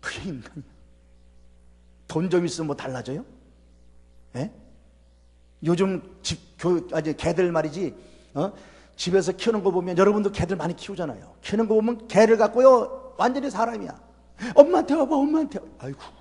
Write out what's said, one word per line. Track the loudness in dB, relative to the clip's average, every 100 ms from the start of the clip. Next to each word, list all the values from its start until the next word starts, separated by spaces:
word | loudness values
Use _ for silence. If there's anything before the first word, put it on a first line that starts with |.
그게 | -12 -12 -10
인간이야. | -12 -14 -18 -18 -20 -20 -20 _ -20 -20 -20 -20 -20 -20 -20 _ -20 _
돈 | -4 0
좀 | 0
있으면 | 0 -4 -6
뭐 |
달라져요? | -6 -8 -10 -8 -10 -10 -20 -20 _ _ _ -20 -20 -20 -20 -18
예? | -10 -10 -10 -20 -20 _ _ _ _ _ _ _ _
요즘 | -2 0 0 -2 -8 -12
집, | -10 -10 -12 -6
교-, | 0 0 0
아니, | -4 -4 -4
개들 | -4 0 0
말이지, | 0 -2 -4 -8 -8 -20 -20 -12
어? | -6 -6 -8 -20 -20 -20
집에서 | -10 0 0 0
키우는 | -4 -2 0
거 | 0
보면, | -2 -2 2
여러분도 | 4 4 -2
개들 | -2 -4
많이 | -4 -6
키우잖아요. | -8 -12 -8 -8 -8 -16 -18
키우는 | -6 -2 2
거 |
보면 | 2 2 -4 -2
개를 | 4 6 6
갖고요, | 4 6 8 8 2 -8 -16 -2
완전히 | -2 0 -6
사람이야. | -4 -4 -4 -12 -14 -20 -20 -20 -14 -2
엄마한테 | 6 8 8 0
와봐, | 0 2
엄마한테. | 2 0 0 -2 -6 -12 -16
아이고. | -14 -14 -18 -20